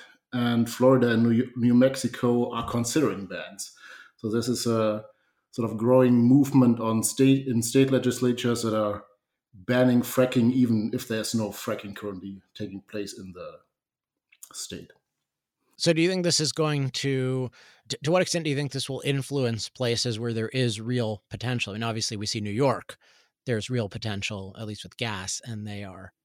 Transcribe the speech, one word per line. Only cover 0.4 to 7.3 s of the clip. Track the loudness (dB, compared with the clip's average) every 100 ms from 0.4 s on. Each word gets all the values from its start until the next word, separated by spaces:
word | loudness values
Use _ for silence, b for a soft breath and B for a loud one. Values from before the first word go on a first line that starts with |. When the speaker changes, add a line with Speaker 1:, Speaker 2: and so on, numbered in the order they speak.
| 0 2 0
Speaker 1:
Florida | 4 6 6 4
and | 4
New, | 4 4 0 0
New | 4 6
Mexico | 6 4 -4 0 0 2 0
are | -4 -4
considering | -4 0 2 0 -2 -8
bans. | -10 -12 -14 -16 B B B B _
So | -4
this | -2 -2
is | -2 0
a | 0 0 -2 -8 b b b b
sort | -6 -6
of | -2
growing | 4 6 8 6
movement | 8 6 6 6 6 4
on | 2 0
state, | 0 2 4